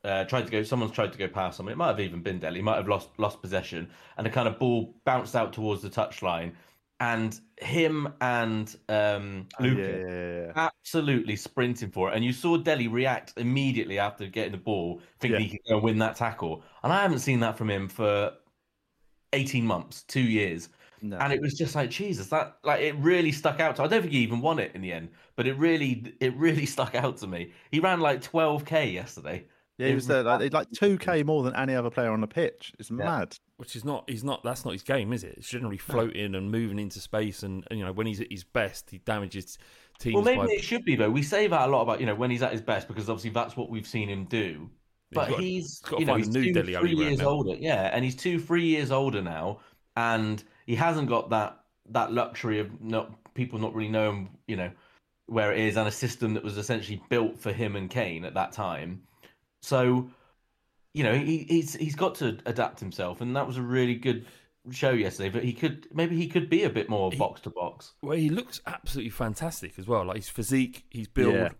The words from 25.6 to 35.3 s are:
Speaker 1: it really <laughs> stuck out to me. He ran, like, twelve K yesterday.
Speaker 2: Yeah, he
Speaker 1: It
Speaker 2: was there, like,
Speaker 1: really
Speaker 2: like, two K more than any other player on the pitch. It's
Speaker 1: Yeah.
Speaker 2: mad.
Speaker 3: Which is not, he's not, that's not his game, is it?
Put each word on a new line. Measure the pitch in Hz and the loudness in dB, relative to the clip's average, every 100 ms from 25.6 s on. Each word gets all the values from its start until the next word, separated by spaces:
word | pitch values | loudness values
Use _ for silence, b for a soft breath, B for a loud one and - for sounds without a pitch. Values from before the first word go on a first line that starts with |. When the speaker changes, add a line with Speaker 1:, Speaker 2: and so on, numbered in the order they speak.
| 165 160 139 117 117 - | 4 4 2 -2 -6 -2
Speaker 1:
it | 131 123 | -2 4
really | 165 151 139 | 4 4 0
<laughs> | |
stuck | - 127 | -2 0
out | 123 139 - | 0 0 -2
to | 98 | -8
me. | 87 85 B B | -6 -8 B B
He | 147 | 2
ran, | 185 175 | 4 4
like, | 156 131 | 2 2
twelve | - 165 156 147 | 0 2 4 2
K | 147 156 135 | 2 2 2
yesterday. | 90 117 - 71 90 - b b - | -2 -8 -12 -8 -8 -10 b b -2
Speaker 2:
Yeah, | 131 | 2
he | |
Speaker 1:
It | 139 | 2
Speaker 2:
was | 127 | 4
there, | 131 | 2
like, | 117 123 | 4 4
Speaker 1:
really | 135 | 4
Speaker 2:
like, | 156 - | 0 -2
two | - 208 196 | 2 4 4
K | - 165 | 2 2
more | 147 156 | 4 2
than | 127 | 2
any | - 135 | 0 0
other | 127 120 | 0 0
player | 123 117 | 0 2
on | 110 | 2
the | 107 | 0
pitch. | - 165 - - - | 0 0 -2 -20 -16
It's | 107 | -10
Speaker 1:
Yeah. | 117 | -4
Speaker 2:
mad. | - 151 85 - _ _ | -2 -2 -4 -8 _ _
Speaker 3:
Which | 120 120 | -14 -10
is | |
not, | 127 135 - | -6 -6 -6
he's | 117 | -6
not, | 135 131 | -6 -4
that's | 117 127 | -4 -6
not | 131 | -6
his | 92 | -8
game, | - 135 104 | -2 -2 0
is | 120 | -4
it? | 95 | -6